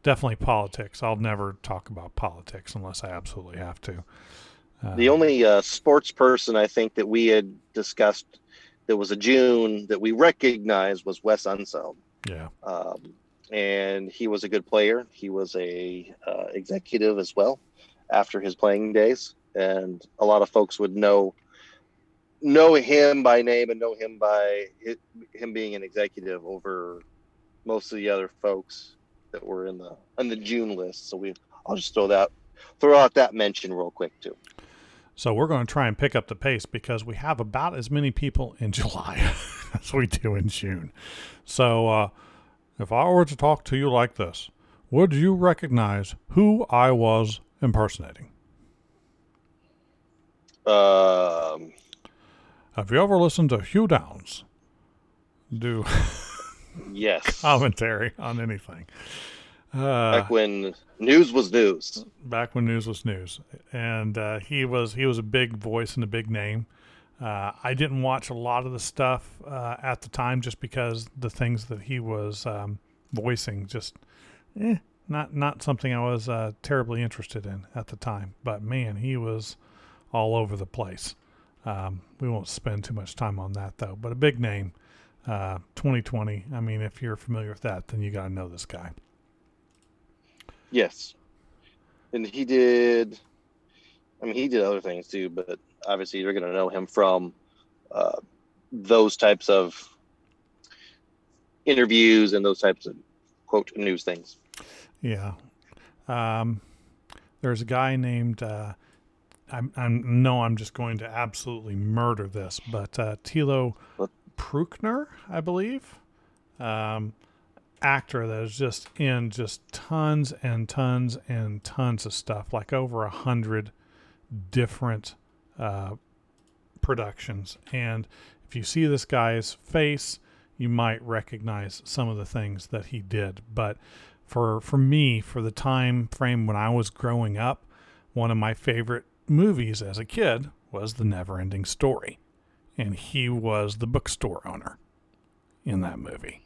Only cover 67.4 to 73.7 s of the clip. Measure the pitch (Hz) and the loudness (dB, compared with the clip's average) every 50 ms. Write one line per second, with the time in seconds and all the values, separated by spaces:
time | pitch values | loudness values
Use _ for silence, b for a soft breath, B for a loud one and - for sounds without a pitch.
67.4 | 98 101 - - - 127 131 127 151 143 135 135 131 131 131 131 - - 127 117 | -6 -8 -8 -6 -6 -6 -2 -2 -2 -2 -2 -2 -2 -2 -2 -4 -6 -10 -10 -8
68.4 | 120 120 120 123 127 127 127 117 - - _ - 135 127 127 120 - - - - | -4 -2 -2 -2 -2 -4 -8 -8 -10 -10 _ 0 0 0 0 -2 -6 -14 -20 -20
69.4 | - 147 139 131 120 117 120 - 135 131 127 - - 113 - - 123 123 127 127 | -16 -14 -12 -8 -8 -8 -10 -6 -6 -6 -6 -6 -8 -10 -6 -4 -2 0 0 -2
70.4 | 120 123 - _ - 113 - 135 120 120 113 117 113 - _ 135 123 117 - - | -4 -6 -10 _ -14 -8 -6 -4 -4 -4 -4 -8 -10 -14 _ -8 -8 -8 -4 -2
71.4 | 127 117 120 113 110 - 113 104 98 127 131 127 117 113 110 104 104 104 104 104 | -2 -2 -2 -4 -6 -10 -14 -14 -10 -8 -8 -8 -6 -6 -6 -6 -6 -8 -8 -8
72.4 | - 120 104 104 101 104 104 101 _ _ _ _ _ _ - 110 107 123 123 110 | -8 -8 -8 -8 -8 -8 -10 -12 _ _ _ _ _ _ -8 -6 -4 -4 -4 -4
73.4 | - - 101 101 95 98 | -6 -8 -8 -10 -10 -10